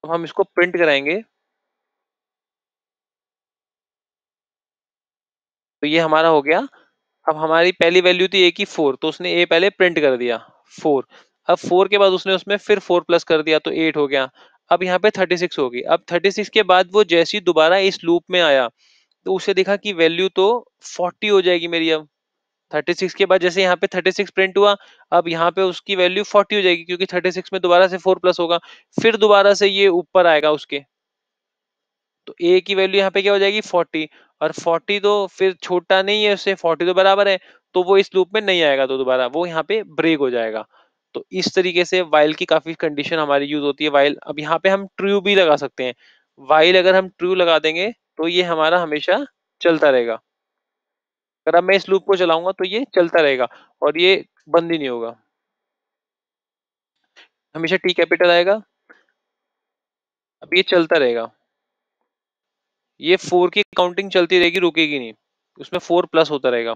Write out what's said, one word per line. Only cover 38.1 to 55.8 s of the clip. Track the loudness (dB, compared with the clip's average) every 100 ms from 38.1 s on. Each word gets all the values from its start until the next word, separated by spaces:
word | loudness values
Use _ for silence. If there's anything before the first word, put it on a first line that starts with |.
| -2
लूप | 0
में | -2
नहीं | -2 0
आएगा, | 2 2 -2
तो | -2
दोबारा | -2 -2 -2
वो | -4 -6
यहाँ | -6
पे | -4 -6 -6
ब्रेक | -4 -2 0
हो | -2
जाएगा। | -2 -6 -8 -12 _ _ _ _ -16
तो | -10
इस | -6 -4 -2
तरीके | 0 -2 -2
से | -2 0
while | 2 2 0
की | -2
काफी | -2 -2 -8
कंडीशन | -6 -6 -6 -4
हमारी | 0 -2 -2
यूज़ | -4
होती | -4 -4
है | -2
while। | 2 2 0
अब | -10 -12
यहाँ | -6 -2
पे | 0
हम | -2 -6 -8
ट्रू | -4 -2
भी | 2 2
लगा | 4 2
सकते | -2 -8
हैं, | -10 -10 _ _ _ _
while | 0 2 4 4
अगर | 4 2
हम | 0
ट्रू | _ -4 0
लगा | 2 2
देंगे | 0 -4 -6 -8 _ -6
तो | -4
ये | -2
हमारा | -2 0 0 0
हमेशा | -2 -6 -2 -2 -4 _ _ _
चलता | 0 2 2
रहेगा। | 2 0 -8 _ _ _ _ _ _ _ _ _ _ _ _ 0
अगर | 0
अब |
मैं | 2 0
इस | 2
लूप | -2 0
को | 0
चलाऊंगा | 2 0 -2
तो | -4 -4
ये | -4 -2 0
चलता | 2 2
रहेगा | 2 0 -4 -8 _ _
और | -4 2
ये | 2 2 -2 _ _
बंद | -2 0
ही | -4
नहीं | -4
होगा, | -6 -10 -12 _ _ _ _ _ _